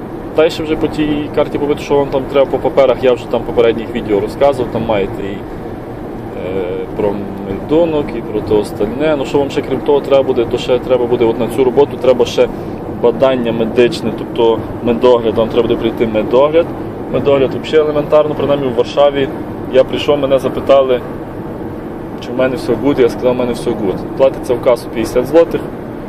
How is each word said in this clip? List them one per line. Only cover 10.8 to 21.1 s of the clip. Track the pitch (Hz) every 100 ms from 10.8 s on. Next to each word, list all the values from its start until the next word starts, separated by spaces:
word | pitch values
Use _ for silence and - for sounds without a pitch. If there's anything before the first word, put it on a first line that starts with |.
| 117 127 120
буде | 120 117
от | 117
на | 110 110
цю |
роботу, | 127 120 143 117
треба | 127 120 120
ще | - 120 - - - - -
бадання | 120 - 131 131 117
медичне, | 113 110 117 120 - 113 -
тобто | - 120 113 110 - 107
медогляд, | 113 117 123 120 113 107
вам | 110
треба | 120 117
буде | -
прийти | 113 - 113
медогляд. | 107 104 120 147 160 170 - - - -
Медогляд | 131 127 139 127 123
взагалі | - 156 151
елементарно, | 147 147 151 151 139
принаймні | 139 143 135
в | 117
Варшаві. | 120 - 143 139 131 - - - -
Я | 127
прийшов, | 127 123 - 143
мене | 135 135
запитали, | 123 127 - 139 131 120 -